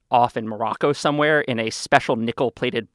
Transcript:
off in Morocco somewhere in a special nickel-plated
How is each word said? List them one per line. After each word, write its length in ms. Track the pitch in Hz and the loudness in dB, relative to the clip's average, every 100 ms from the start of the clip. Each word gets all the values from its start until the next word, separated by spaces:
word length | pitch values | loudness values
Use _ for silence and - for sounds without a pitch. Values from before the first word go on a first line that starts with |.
| - | 0
off 280 | 123 120 - | 2 2 0
in 100 | 110 | -8
Morocco 460 | 107 110 110 151 | -6 -4 -2 -2
somewhere 480 | 143 156 147 147 151 | 0 0 2 2 2
in 180 | - 117 | 0 -2
a 100 | 113 | -4
special 460 | - - 139 - 120 | -6 2 2 4 -2
nickel-plated 720 | 117 - 127 - 123 117 107 | -2 -2 -4 -2 -4 -4 -2